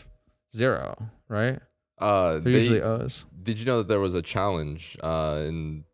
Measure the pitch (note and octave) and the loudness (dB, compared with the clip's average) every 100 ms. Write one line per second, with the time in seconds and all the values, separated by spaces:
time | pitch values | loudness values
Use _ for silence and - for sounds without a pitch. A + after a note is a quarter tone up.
0 | - - _ _ _ A2 B2+ E2+ B1 - | -20 -20 _ _ _ -2 0 0 -4 -8
1 | A2 - _ G#2 A#2+ C3 - _ _ _ | -12 -14 _ -2 -2 -2 -10 _ _ _
2 | G#2 G2 F2+ D#2+ F2 B2+ A#2+ A2 A2+ A2+ | 4 4 4 2 4 4 6 4 2 -2
3 | B2 - - - F#2+ G#2+ A#2+ A#2+ G2 G#2+ | -4 -8 -12 -12 -6 -4 0 0 2 2
4 | F#2+ F2+ D#2+ G2+ G2+ F2 D2+ D#2 - - | 2 -2 -4 -2 0 -2 -4 -8 -12 -8
5 | D#2+ D#2+ D#2 D2+ D2+ E2 D#2 D#2 D2+ | -4 -2 -2 -2 -4 -4 -6 -10 -14